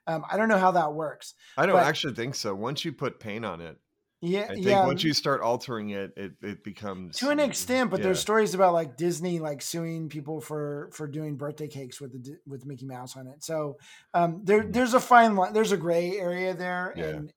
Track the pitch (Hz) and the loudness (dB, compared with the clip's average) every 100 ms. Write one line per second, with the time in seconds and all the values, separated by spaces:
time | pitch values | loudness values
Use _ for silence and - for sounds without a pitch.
0 | - 160 - 185 220 196 185 175 156 151 | -4 -4 -2 0 4 6 6 6 2 0
1 | 156 - - - - - 175 185 143 151 | -6 -8 -18 -20 -10 0 6 6 6 2
2 | 151 110 120 - 110 98 117 147 165 135 | -2 -4 -6 -4 -4 -4 -4 -4 -6 -4
3 | 131 - 110 104 110 85 82 71 _ _ | -6 -6 -10 -8 -8 -8 -12 -16 _ _
4 | _ - 170 196 208 202 190 196 185 180 | _ -10 -2 -2 -2 -2 4 4 4 2
5 | 160 143 151 135 110 120 - 113 104 101 | 0 0 0 0 0 -2 -4 -8 -6 -6
6 | 98 - 98 - 104 95 107 90 107 131 | -8 -8 -12 -10 -10 -10 -12 -10 -10 -10
7 | 185 - 269 294 277 - - 254 240 190 | -10 -4 0 0 0 -2 -2 0 0 0
8 | 196 180 - 220 202 180 190 170 156 123 | 0 0 2 2 2 4 4 4 0 -2
9 | 175 156 180 170 156 139 - 170 165 165 | -2 0 -2 -2 -4 -6 -6 -6 -4 -6
10 | 160 156 143 156 151 151 147 143 160 - | -8 -8 -8 -8 -6 -6 -6 -6 -10 -10
11 | 151 147 156 139 143 151 151 139 127 - | -8 -6 -6 -6 -8 -8 -10 -10 -14 -14
12 | 139 135 123 156 143 139 143 131 135 127 | -14 -14 -14 -16 -16 -14 -12 -12 -12 -12
13 | 127 135 127 147 - 160 151 135 - - | -14 -14 -16 -14 -6 -4 -4 -8 -18 -20
14 | _ 180 170 165 185 214 214 226 247 247 | _ 2 2 0 2 4 4 0 4 4
15 | - 240 226 196 190 214 220 190 170 170 | 8 8 8 6 2 2 2 2 2 0
16 | 175 202 175 180 185 170 180 180 185 175 | 0 -2 -2 -2 -2 -2 -4 -4 -4 -6
17 | 156 151 151 | -6 -6 -10